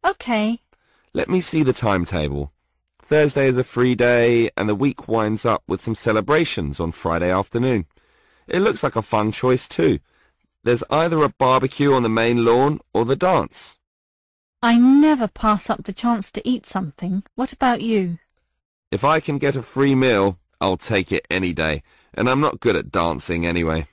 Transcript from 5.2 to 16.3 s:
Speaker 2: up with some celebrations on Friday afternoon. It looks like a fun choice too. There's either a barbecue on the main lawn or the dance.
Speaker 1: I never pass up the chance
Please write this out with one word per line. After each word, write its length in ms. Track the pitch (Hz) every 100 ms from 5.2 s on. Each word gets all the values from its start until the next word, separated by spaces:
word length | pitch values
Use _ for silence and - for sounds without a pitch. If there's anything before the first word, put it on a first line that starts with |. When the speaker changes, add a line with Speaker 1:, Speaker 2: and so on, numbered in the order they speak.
| 107 110
Speaker 2:
up 180 | 120 107 -
with 140 | 95
some 120 | -
celebrations 880 | 110 - 110 98 151 165 - 76 71
on 120 | 85
Friday 380 | - - 82 87
afternoon. 540 | 92 98 117 127 117 82 _ _ _ _ _ -
It 140 | 180
looks 220 | 208 -
like 140 | 143 117
a 60 |
fun 280 | 107 110 107
choice 380 | - 127 127 -
too. 300 | - 160 82 _ _ _ _ _ _
There's 200 | 117 120 -
either 340 | 143 165 160
a 120 | 143 -
barbecue 540 | 131 131 127 - 143
on 100 | 135
the 60 | 117
main 380 | 110 117 120 117
lawn 340 | 120 139 151 _
or 100 | -
the 100 | 117
dance. 640 | 135 180 165 80 - - - _ _ _ _ _ _ _ _
Speaker 1:
I 160 | 233 233
never 500 | 247 277 311 294 220
pass 400 | - 220 208 -
up 160 | 208
the 80 | -
chance 380 | 190 240 226 202